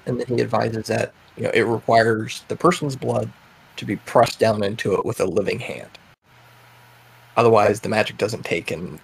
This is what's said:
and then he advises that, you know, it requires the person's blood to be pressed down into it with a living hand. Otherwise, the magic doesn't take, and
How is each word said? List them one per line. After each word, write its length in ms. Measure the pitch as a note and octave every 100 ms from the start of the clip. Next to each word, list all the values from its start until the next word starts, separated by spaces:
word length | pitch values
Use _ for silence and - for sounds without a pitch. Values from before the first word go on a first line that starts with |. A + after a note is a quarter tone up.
| -
and 140 | B2
then 80 | A#2+
he 140 | A#2+
advises 460 | A#2+ A2+ A#2 A2+ A2
that, 260 | A2 A2 - _ -
you 80 |
know, 80 | A#2+
it 80 | -
requires 800 | A2 A2+ - A2+ A2+ A2 A#2 - -
the 80 | A2+
person's 400 | E3 - D3 B2+
blood 340 | A#2+ A#2 A2+ - _ _ _ -
to 80 | B2
be 120 | G2+
pressed 420 | - C3+ A2+ -
down 240 | A2 G#2+
into 300 | G2+ A2+ -
it 120 | F#2 -
with 140 | -
a 60 | F#2+
living 340 | F2 F#2+ F#2
hand. 300 | A#2+ C2 G#1 - _ _ _ _ - - - - _ _ _ - - -
Otherwise, 460 | A#2+ A2 G#2 G#2
the 80 | G#2+
magic 280 | A2 G#2+ -
doesn't 280 | G#2 A2+ -
take, 260 | F2 -
and 280 | D#2+ F2 D#2